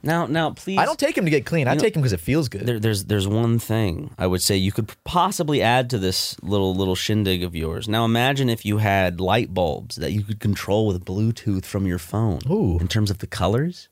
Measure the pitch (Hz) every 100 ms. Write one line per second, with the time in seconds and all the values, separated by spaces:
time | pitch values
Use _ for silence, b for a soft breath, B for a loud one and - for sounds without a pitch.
0 | 139 170 165 160 160 - - 190 226 311
1 | 285 311 175 147 - 165 127 147 220 185
2 | 131 92 - 143 139 98 113 117 110 104
3 | - 101 98 107 117 117 - 110 107 82
4 | - - 92 90 - 101 95 - 110 -
5 | - 180 185 - 156 147 104 127 127 120
6 | 92 90 - - 85 101 95 92 95 92
7 | - 107 98 92 90 85 80 - 110 110
8 | 117 117 127 139 131 113 104 104 107 98
9 | 92 87 92 110 120 92 85 60 - -
10 | 73 104 101 104 107 98 - 104 110 90
11 | 90 95 110 117 - 95 - 101 95 87
12 | - 101 113 78 - 202 123 80 87 110
13 | 104 98 - - 90 113 165 180 -